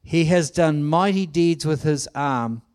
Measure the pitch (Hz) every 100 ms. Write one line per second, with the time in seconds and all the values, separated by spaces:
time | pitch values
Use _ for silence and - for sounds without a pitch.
0 | - 160 160 180 151 - 165 151 147 165
1 | 196 190 180 156 170 165 151 151 156 143
2 | - 139 143 127 117 117 _